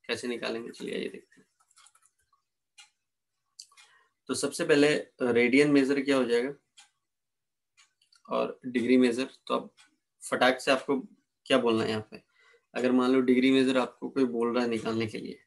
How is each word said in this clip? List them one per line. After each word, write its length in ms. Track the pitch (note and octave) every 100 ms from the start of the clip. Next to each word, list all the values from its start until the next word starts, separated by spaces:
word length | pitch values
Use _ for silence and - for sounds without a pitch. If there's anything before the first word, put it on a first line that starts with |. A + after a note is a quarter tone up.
| -
कैसे 200 | A#2 B2
निकालेंगे? 440 | A#2 A#2+ A2+ A#2+
चलिए 240 | - B2+ -
आइए 140 | -
देखते 300 | - _ _
हैं। 60 | _ _ _ _ _ _ _ _ _ _ _ _ _ _ - _ _ _ _ _ _ - - _ _ _ _ _ -
तो 40 |
सबसे 320 | B2+ C3+ - E3
पहले 280 | D3 D3 D3+ - _
रेडियन 500 | B2+ A#2 A#2+ C3+ D3
measure 300 | C#3+ C3 C#3
क्या 160 | C3+ C3+
हो 80 | A#2+
जाएगा 280 | A#2+ C3 - _ _ _ _ _ _ _ _ _ _ _ _ _ _ _ _ -
और 300 | A#2+ B2 - B2+
degree 320 | A#2+ A#2 B2+
measure, 280 | B2 A#2 C3 - -
तो 60 | B2+
अब 140 | - _ _ _ _ _
फटाक 380 | - C3+ B2+ B2+
से 100 | -
आपको 280 | C3 - C3 - _ _ _ -
क्या 120 | C3
बोलना 260 | A#2 A2
है 60 | A2
यहाँ 180 | A2 -
पे? 100 | - _ _ _ _ _
अगर 180 | A#2+ B2+
मान 200 | B2+ B2+
लो 100 | C3
degree 300 | B2+ B2+ C3
measure 260 | C3+ C3 B2+
आपको 320 | A#2+ _ B2+
कोई 160 | C3+ B2+
बोल 280 | A#2 A#2
रहा 100 | A#2
है 60 | A#2+
निकालने 380 | A2 A2+ A2+ A2+
के 100 | A2+
लिए 220 | - -